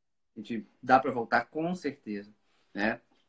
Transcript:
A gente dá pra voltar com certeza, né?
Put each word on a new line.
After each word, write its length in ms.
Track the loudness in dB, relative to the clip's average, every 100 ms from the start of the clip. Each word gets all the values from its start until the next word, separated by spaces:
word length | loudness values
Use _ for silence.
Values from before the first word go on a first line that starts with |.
| _ _ _ -16
A 40 |
gente 260 | -8 -8 -8 _
dá 160 | 6 6
pra 120 | 6
voltar 340 | -4 0 0 0
com 280 | -4 -4
certeza, 600 | -4 -6 -8 -10 -10 -12 -20 _ _ _
né? 260 | -4 -2 -2 _ _